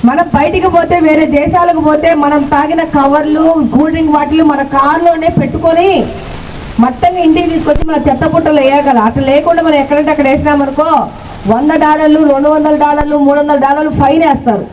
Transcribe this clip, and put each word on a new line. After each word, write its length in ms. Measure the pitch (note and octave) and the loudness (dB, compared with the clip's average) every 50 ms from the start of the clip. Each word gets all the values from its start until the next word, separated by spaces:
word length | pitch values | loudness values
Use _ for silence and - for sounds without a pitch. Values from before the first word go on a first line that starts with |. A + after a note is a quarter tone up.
| - A#3+ | 2 2
మనం 180 | C4+ E4 E4+ - - | 2 0 -2 0 0
బయటికి 340 | C#4+ D4 E4 E4 F#4 F4+ F#4 - | 0 0 0 0 0 0 2 2
పోతే, 220 | E4+ E4 E4+ F4 F4 D#4+ | 0 0 2 0 2 2
వేరే 160 | D#4 D4+ D4+ D#4 C4 C#4+ | 2 2 2 2 2 0
దేశాలకు 440 | C#4+ D4 E4 E4+ F4+ F4 F4 E4 E4 D#4 | 0 0 0 0 0 2 2 0 0 0
పోతే, 220 | D4+ D4+ D4+ D#4 E4 E4 D4+ | 0 0 2 2 0 0 2
మనం 180 | D4 C#4+ D4+ C#4+ C#4 - | 0 0 0 0 0 0
తాగిన 320 | D4+ C#4+ D4+ D4+ E4 E4 E4 D#4+ - | 0 -2 0 0 -2 -2 -2 -2 -2
కవర్లు, 480 | D4 C#4 C#4 C#4+ D4+ D4+ D4+ D4+ D#4 D#4+ D#4+ E4 D#4+ C4+ - - | 0 0 2 2 0 0 0 0 2 2 2 2 2 0 0 0
కూల్ 180 | C4 D4+ D#4+ D#4+ | 0 0 0 0
డ్రింక్ 180 | E4 D#4+ D4+ D4 | 0 0 0 0
బాటిల్ 260 | D4 D4 D4 D4+ D#4+ D#4+ D4 | 0 0 0 0 2 2 2
మన 120 | C#4+ C#4 C4+ C4+ - | 0 0 -4 -2 0
కారులోనే 540 | C#4 C#4+ C#4 C#4 E4 E4+ E4+ E4 D#4+ D#4+ E4+ E4 - | 0 0 2 0 2 2 0 0 2 -2 -2 0 0
పెట్టుకొని 500 | D4 B3 - - - E4 E4 E4+ F4+ G4 F#4+ C4+ G#3 - - - - - - - - - - - - - - - | -2 -2 -4 -2 0 0 2 2 2 2 0 0 -2 -4 -8 -12 -12 -12 -14 -14 -14 -14 -14 -14 -14 -8 -2 0
మట్టంగా 380 | A#3 B3+ B3 - F4 F4 F4+ F4+ E4+ | 0 0 0 -2 -2 -2 0 0 -4
ఇంటికి 220 | D#4+ D#4 F4 F4 D#4+ | -2 -2 -4 -4 -2
తీసుకొచ్చి 320 | E4 D#4+ - D#4 D4 - - D#4 | -4 -2 -2 0 0 0 0 0
మన 100 | D#4 C#4+ - | -2 -2 0
చెత్త 180 | D4 C4+ - D#4 D4+ | -2 -2 0 -2 -2
పుట్టలో 280 | E4 E4 D#4+ D#4 D4+ D4 C4+ | -2 0 0 0 0 2 2
వేయగల. 320 | C4+ C#4 D4 C#4+ C#4 B3+ A#3 G#3+ A3+ | 2 2 2 2 2 0 2 0 0
అట్లా 160 | A3+ C#4 C4+ C4+ | -2 -2 -2 0
లేకుండా 300 | C4+ D4 D#4 E4+ E4+ E4+ E4 | 0 0 2 2 0 0 2
మనం 100 | E4 D4+ C#4+ | 0 0 0
ఎక్కడంటే 280 | C4 C#4 D4 D4 D4+ D#4 D4+ | 0 0 0 0 0 0 0
అక్కడ 120 | D4+ C#4 C4+ | 0 0 0
వేసినామనుకో, 580 | C#4 D4 C#4+ D4+ D4 C#4+ C#4 C4+ C4+ D4 D4+ E4 D#4 C4 F#3 - - - - - - - - G3+ | 0 0 0 0 0 0 -2 -2 -2 -2 0 0 0 0 -2 -4 -10 -16 -16 -16 -16 -8 -2 -2
వంద 200 | A3 A#3+ C#4+ D4+ D#4+ D4+ D4+ | 0 0 0 0 0 2 2
డాలర్లు, 360 | D4+ D4+ D4+ D#4 D4+ D4+ D#4 D#4 D4 | 2 2 2 2 2 2 4 2 2
రెండు 160 | C#4 C4+ C#4+ D4 D4+ | 2 2 2 0 0
వందల 220 | D#4 D4+ D4+ D4+ D4 D4 | 2 2 0 0 2 2
డాలర్లు, 340 | D4 D4 D4 D4 D4 D4 D4 C#4 | 2 2 0 -2 -2 0 0 2
మూడు 120 | C#4 C#4+ D4 | 2 2 0
వందల 160 | D4 D4 D4 C#4 C4+ | 0 0 0 0 2
డాలర్లు 260 | C4+ C#4 D4+ D4+ D4+ - - | 0 0 0 -2 -4 -2 0
ఫైన్ 220 | C#4 C4+ D4+ E4 E4 D#4 | 0 2 2 2 2 2
వేస్తారు. 360 | C#4 - - A#3+ G#3+ G3 - - | 0 0 -2 -4 -4 -4 -6 -10